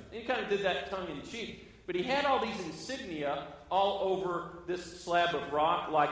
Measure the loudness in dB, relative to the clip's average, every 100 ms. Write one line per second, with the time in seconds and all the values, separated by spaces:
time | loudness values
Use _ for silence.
0 | -12 -10 -2 -2 2 2 2 0 -2 -6
1 | -6 -8 -8 -8 -8 -10 -18 -16 -6 -2
2 | 2 2 4 2 2 -2 -6 -8 -8 -8
3 | -6 -2 -2 -2 -6 -12 0 4 4 2
4 | 2 2 0 -2 -4 -10 -6 -6 -6 -10
5 | 2 4 4 0 0 2 4 2 2 4
6 | 4